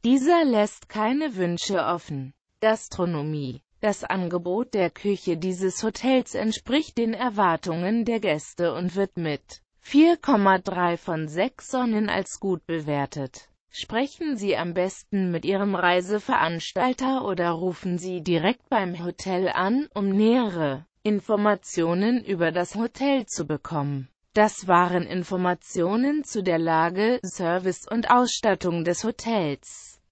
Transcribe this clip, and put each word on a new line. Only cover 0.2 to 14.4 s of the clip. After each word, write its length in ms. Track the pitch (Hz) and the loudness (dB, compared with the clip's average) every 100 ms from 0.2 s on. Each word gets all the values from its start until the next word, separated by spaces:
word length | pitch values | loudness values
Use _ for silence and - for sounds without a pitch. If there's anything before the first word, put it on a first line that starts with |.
| 269 339 302 | 6 4 4
lässt 420 | 220 208 - - | 4 2 -2 -12
keine 480 | 214 214 269 311 190 | -2 0 0 -2 -2
Wünsche 480 | 175 175 - 190 | -2 -2 -2 0
offen. 500 | 131 175 - 143 135 _ _ _ | 0 -2 -4 -10 -10 _ _ _
Gastronomie. 1000 | 220 220 - - 175 160 147 151 135 127 _ _ | 0 0 -4 -4 -2 -2 -4 -4 -6 -8 _ _
Das 220 | 214 196 | -2 -2
Angebot 720 | - 190 175 175 175 196 247 | -4 -4 -2 -4 -2 -4 -2
der 160 | 208 175 | 0 0
Küche 480 | - 202 196 - 165 | 0 -2 -2 -2 -2
dieses 460 | 185 180 190 - | -2 -2 -2 -2
Hotels 500 | 220 - 247 262 247 | -6 -2 2 2 0
entspricht 640 | - 220 220 - 277 330 - | -4 -2 -4 -2 -2 0 -2
den 160 | 233 | -2
Erwartungen 920 | 220 247 208 190 165 185 165 180 233 | 0 -2 2 2 2 -2 -2 0 0
der 160 | 220 226 | 0 0
Gäste 540 | 214 151 - - 170 | 0 -2 -4 -2 -2
und 220 | 135 175 180 | 0 -2 -2
wird 200 | 196 - | -2 -2
mit 460 | 160 147 _ - _ _ | -4 -4 _ -20 _ _
vier 380 | - 277 320 339 | 2 6 6 6
Komma 400 | - 214 196 190 | 4 4 6 4
drei 400 | 190 180 175 170 | 0 0 0 0
von 300 | - 160 156 | -4 -4 -4
sechs 420 | 156 240 - - | -2 -2 -4 -6
Sonnen 400 | 262 247 214 214 | -2 0 0 0
als 300 | - 196 - | -2 -4 -6
gut 260 | 196 170 - | -4 -4 -4
bewertet. 840 | 165 151 143 139 147 131 - - _ _ | -6 -2 -2 -2 -6 -10 -12 -20 _ _
Sprechen 680 | - - 220 277 - 311 | -16 -6 -4 -4 -4 -6
Sie 200 | 247 | -2